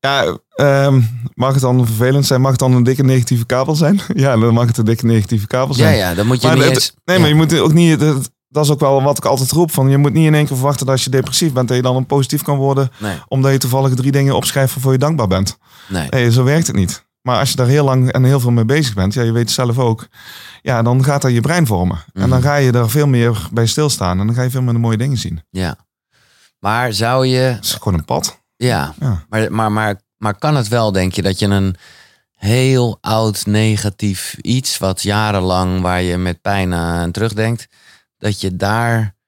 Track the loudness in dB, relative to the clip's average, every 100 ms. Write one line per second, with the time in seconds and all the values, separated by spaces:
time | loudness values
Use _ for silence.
0 | 0 0 -2 -4 _ -2 2 2 4 2
1 | 2 -4 -12 -4 0 0 2 2 0 0
2 | 2 2 2 2 2 2 2 4 2 2
3 | 2 2 2 -2 0 -2 0 0 2 0
4 | 0 0 2 2 2 2 2 0 0 0
5 | 2 0 0 -4 -2 -4 -2 2 2 2
6 | 0 -2 0 0 2 4 4 2 -2 _
7 | -2 2 4 4 2 2 4 4 4 4
8 | 2 0 -4 _ _ -2 0 2 2 2
9 | 2 0 0 0 0 0 0 2 2 2
10 | 2 2 2 2 0 0 -2 -2 -2 -2
11 | 0 -2 -2 -2 -2 -2 0 0 0 -2
12 | 0 -2 0 -4 -2 -2 0 0 -2 -4
13 | -8 -8 -4 0 2 2 0 0 0 0
14 | 0 0 0 0 -2 -2 -2 0 0 2
15 | 0 0 0 0 -2 -6 _ -20 -8 -6
16 | -4 0 2 4 4 2 0 -2 -2 -4
17 | _ _ -2 0 0 0 2 2 2 2
18 | 2 2 2 2 2 2 2 0 0 -2
19 | -2 0 0 0 -2 -2 -2 0 0 -2
20 | -6 -20 -20 -20 -20 -12 -4 0 2 2
21 | 2 0 0 0 0 0 0 0 0 -4
22 | -10 -4 0 2 2 2 2 2 0 2
23 | 2 2 2 0 -4 -2 0 0 -2 0
24 | -2 0 -2 -2 -2 -2 -2 0 0 -2
25 | -2 -4 -6 -10 -10 -6 -6 -8 _ _
26 | _ _ _ _ _ _ -4 -2 -2 -2
27 | -2 0 0 0 0 -2 -8 -6 -2 -2
28 | -2 -4 -4 -12 _ _ -2 -2 -4 -6
29 | -4 -4 -4 -4 -2 -2 -2 -2 -2 -6
30 | _ _ -6 -4 -2 0 0 0 0 0
31 | -2 -2 -4 -2 0 0 0 -4 -14 -20
32 | -20 _ _ _ -2 0 2 2 0 -4
33 | -4 0 0 -2 -2 0 0 0 -4 -4
34 | -6 -4 -10 -10 -4 -2 -2 -4 -4 -2
35 | -2 -2 0 -2 0 0 -2 -2 -2 -2
36 | -2 -2 -4 -6 -4 -2 -2 -2 -4 -4
37 | -4 -4 -4 -2 -4 -4 -10 _ _ _
38 | _ _ -6 -4 -6 -4 -2 -2 0 -2
39 | -2 -8